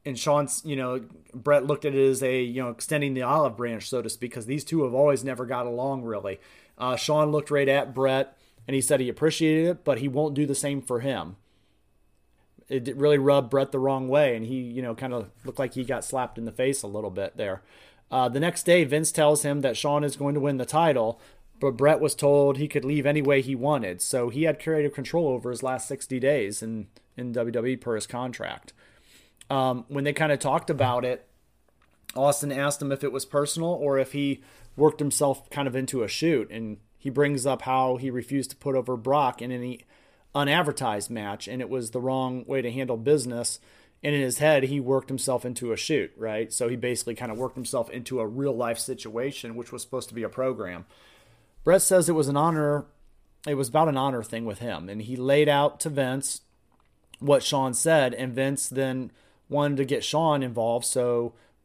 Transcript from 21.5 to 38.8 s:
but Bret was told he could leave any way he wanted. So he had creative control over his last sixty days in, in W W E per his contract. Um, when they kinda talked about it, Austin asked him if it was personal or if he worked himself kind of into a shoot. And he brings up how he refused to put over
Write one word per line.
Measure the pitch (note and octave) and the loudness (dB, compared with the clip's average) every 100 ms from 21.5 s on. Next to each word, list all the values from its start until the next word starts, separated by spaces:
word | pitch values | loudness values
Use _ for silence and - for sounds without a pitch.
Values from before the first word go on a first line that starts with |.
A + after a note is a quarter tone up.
| - | -2
but | C#3 A#2+ | -2 4
Bret | C#3+ D3 | 4 4
was | D3 | 2
told | - C#3+ C#3+ C#3 C3+ | 2 4 6 6 2
he | D3 | -2
could | C#3+ | -2
leave | B2+ D3 | 0 0
any | C#3 D3+ | 2 2
way | C#3 C#3 | 4 2
he | B2+ | 2
wanted. | C3 C#3 C#3+ G2 F2+ | -2 0 0 -2 -4
So | - C3 A#2+ | -2 0 -2
he | B2 | 0
had | D#3+ C#3+ | 0 0
creative | D#3+ D#3 D3 | -2 0 0
control | C#3+ B2+ E3 D#3 | -4 -4 0 0
over | B2+ A#2+ | -2 -4
his | A#2+ | -6
last | B2+ B2+ - | -4 -4 -6
sixty | C#3 - B2+ | -10 -6 0
days | C3 D3 G2+ G#2+ | 2 2 -2 -6
in, | A2+ A2 G#2 _ _ | -8 -8 -10 _ _
in | - B2 | -12 -6
W | A#2 A#2 | -4 -2
W | A#2 A#2+ | -2 -2
E | B2+ | -2
per | B2 | -4
his | A2 - | -4 -4
contract. | A#2+ B2+ A#2 - - - _ _ _ _ - _ _ - | -6 -8 -8 -10 -10 -16 _ _ _ _ -20 _ _ -4
Um, | C#3 C3 B2 - | 0 0 -2 -6
when | C#3 | -4
they | C#3+ | -2
kinda | C#3+ D#3 C#3 | 0 0 2
talked | C#3+ D#3+ - | 2 0 0
about | C#3+ C3 B2 | 0 2 2
it, | B2+ B2+ - _ _ _ _ _ _ _ - | -2 -4 -10 _ _ _ _ _ _ _ -10
Austin | - C#3+ C#3+ C#3+ | 2 2 2 -2
asked | C3+ C#3+ - | -2 -2 -2
him | C#3 | -2
if | C3+ | -2
it | C#3+ | -2
was | C3 | -4
personal | - C#3+ C#3+ - E3 | -2 0 0 0 -2
or | F3 C#3+ C3+ | 0 2 2
if | C3 | 2
he | C#3+ C#3 C#3 - - - | 0 -2 -2 -8 -20 -12
worked | - D3+ D3 | 4 4 4
himself | C#3+ - C#3+ C3 - | 0 2 2 0 -6
kind | D3 C#3 | -4 -2
of | |
into | B2+ - C3 | -2 -2 -2
a | G#2 | -2
shoot. | - E3 C#3 G#2 | 0 2 2 0
And | A2 A2 G#2 _ _ | -8 -8 -10 _ _
he | C#3 | -4
brings | B2+ C#3+ C#3 | 0 2 2
up | C3 B2+ | 0 -2
how | C3 C3 C3 B2+ | 0 2 2 0
he | C3+ | -4
refused | B2 A#2+ C#3 B2 | -6 -4 -4 -4
to | - | -6
put | C#3+ | -2
over | C3 | -2